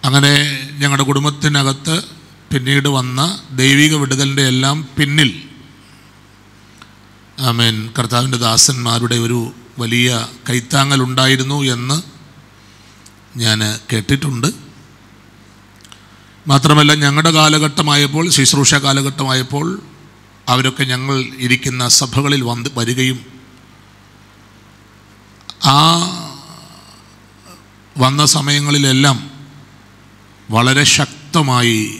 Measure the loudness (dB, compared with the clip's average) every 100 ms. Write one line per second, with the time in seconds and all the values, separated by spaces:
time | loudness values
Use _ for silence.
0 | 2 2 4 2 0 -4 -10 -4 -2 0
1 | 0 0 -2 -2 -2 0 0 -2 -4 -6
2 | -6 -18 -20 -20 -6 -4 0 0 2 -2
3 | -2 -4 -4 -6 -10 0 4 6 4 2
4 | 0 0 -2 0 0 0 0 -2 -6 -4
5 | -2 2 0 0 -16 -20 -20 -20 -20 -20
6 | -20 -20 -20 -20 -20 -20 -20 -20 -20 -20
7 | -20 -20 -20 -6 -2 0 0 0 -6 -6
8 | -2 0 -2 -2 0 2 2 0 -2 0
9 | 0 0 0 -2 -4 -10 -20 -8 -2 2
10 | 2 0 -4 -12 -4 -4 -2 0 2 0
11 | 0 0 2 2 0 -2 -2 -4 -4 -6
12 | -6 -20 -20 -20 -20 -20 -20 -20 -20 -20
13 | -20 -20 -18 -6 -2 0 -2 -4 -4 -6
14 | -2 -2 -2 -2 -4 -4 -18 -20 -20 -20
15 | -20 -20 -20 -20 -20 -20 -20 -20 -20 -20
16 | -20 -20 -20 -16 0 2 4 4 4 4
17 | 2 2 2 4 4 2 0 0 0 2
18 | 2 0 0 2 2 4 2 2 2 0
19 | -2 -4 -2 -2 -2 -4 -4 -8 -12 -20
20 | -20 -20 -20 -14 -2 0 0 -2 -4 -4
21 | -2 -2 -4 -6 0 0 0 -4 0 0
22 | 2 -2 0 0 -2 -6 -6 -4 -4 0
23 | -2 -2 -10 -20 -20 -20 -20 -20 -20 -20
24 | -20 -20 -20 -20 -20 -20 -20 -20 -20 -20
25 | -20 -20 -20 -20 -20 -4 2 4 4 2
26 | -2 -8 -14 -18 -20 -20 -20 -20 -20 -20
27 | -20 -20 -20 -20 -20 -20 -20 -20 -16 0
28 | 0 2 2 2 0 -2 0 0 2 4
29 | 4 2 -4 -18 -20 -20 -20 -20 -20 -20
30 | -20 -20 -20 -20 -2 2 2 4 4 2
31 | 0 -6 -4 -2 2 2 2 0 -2 -8